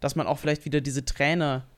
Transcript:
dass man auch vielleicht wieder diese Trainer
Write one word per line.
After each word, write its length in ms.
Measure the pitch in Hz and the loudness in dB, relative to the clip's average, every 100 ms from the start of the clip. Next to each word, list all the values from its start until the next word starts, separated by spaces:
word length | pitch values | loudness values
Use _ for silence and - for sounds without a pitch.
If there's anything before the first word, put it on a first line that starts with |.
dass 160 | 139 160 | -2 0
man 100 | 107 | 0
auch 120 | 143 | 0
vielleicht 260 | 151 151 | 0 -2
wieder 160 | 151 147 | 0 0
diese 240 | 135 135 | 0 -4
Trainer 600 | 135 - 143 170 151 131 131 | -4 0 2 2 2 0 -6